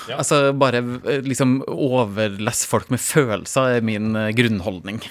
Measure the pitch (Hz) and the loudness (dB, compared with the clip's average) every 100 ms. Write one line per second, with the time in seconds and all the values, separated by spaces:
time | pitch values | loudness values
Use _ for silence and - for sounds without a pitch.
0 | - 143 139 151 139 139 135 120 120 123 | -6 -4 2 4 4 4 2 2 -2 -4
1 | - 139 135 123 127 135 - - 139 127 | -2 -2 -2 2 2 2 -2 -2 2 2
2 | 104 101 107 98 107 - - 110 - 123 | 2 0 -2 -2 -4 -4 0 -2 0 -4
3 | - 156 123 98 - 135 131 120 110 104 | 0 2 2 0 -2 0 2 2 0 0
4 | 107 110 110 113 120 101 98 90 90 110 | -2 0 0 2 2 0 -4 -8 -8 -10
5 | - | -8